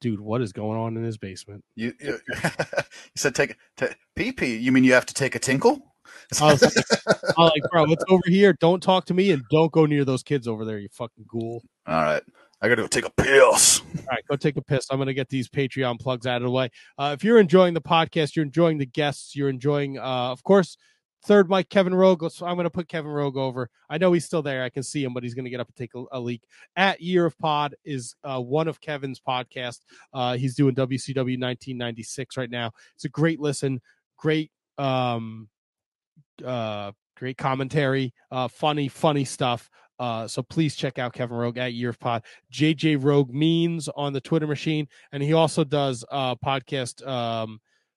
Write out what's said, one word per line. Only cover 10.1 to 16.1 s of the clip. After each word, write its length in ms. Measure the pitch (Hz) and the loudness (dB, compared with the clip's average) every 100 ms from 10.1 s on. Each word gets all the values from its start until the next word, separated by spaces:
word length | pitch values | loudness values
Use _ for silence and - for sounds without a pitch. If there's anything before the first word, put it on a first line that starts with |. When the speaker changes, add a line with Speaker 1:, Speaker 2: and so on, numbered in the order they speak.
| 131 | -2
Speaker 1:
kids 260 | - 143 117 | -2 -4 -4
over 160 | 110 | -6
there, 140 | 110 107 | -6 -8
you 100 | 101 | -12
fucking 360 | - 117 _ 104 | -12 -14 _ -10
ghoul." 340 | 117 113 117 - _ - | -8 -8 -10 -16 _ -4
Speaker 2:
All 160 | 80 | -2
right. 200 | 78 73 - _ _ _ | 0 -2 -4 _ _ _
I 60 | 110 | 0
gotta 100 | 120 | 0
go 60 | 95 | 0
take 160 | - | -2
a 60 | - | -2
piss. 720 | - 135 135 123 101 - - | -2 4 8 8 8 4 2
Speaker 1:
All 220 | - - - | -2 -12 -8
right, 140 | 120 - | -8 -4
go 100 | 143 | -2
take 200 | 156 143 | -2 -4
a 60 | |
piss. 240 | - 139 - | -4 -4 -2
I'm 60 | 135 | -4
gonna 140 | 135 | -4
get 160 | 131 131 | -4 -4
these 200 | 131 120 | -6 -6
Patreon 500 | - 135 - 127 117 | -4 -4 -2 -4 -4
plugs 260 | 131 | -6